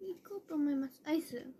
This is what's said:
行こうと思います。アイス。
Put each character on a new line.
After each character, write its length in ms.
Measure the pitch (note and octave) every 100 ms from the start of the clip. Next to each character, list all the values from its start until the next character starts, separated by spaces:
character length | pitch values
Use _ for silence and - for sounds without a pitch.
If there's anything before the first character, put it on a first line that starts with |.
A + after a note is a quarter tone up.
行 160 | F#4+ F4 -
こ 140 | G4+
う 40 | -
と 80 | D#4+
思 140 | D4
い 20 |
ま 140 | C#4 C4+
す。 120 | - D4+
ア 60 |
イ 100 | D#4+
ス。 240 | - B3 C4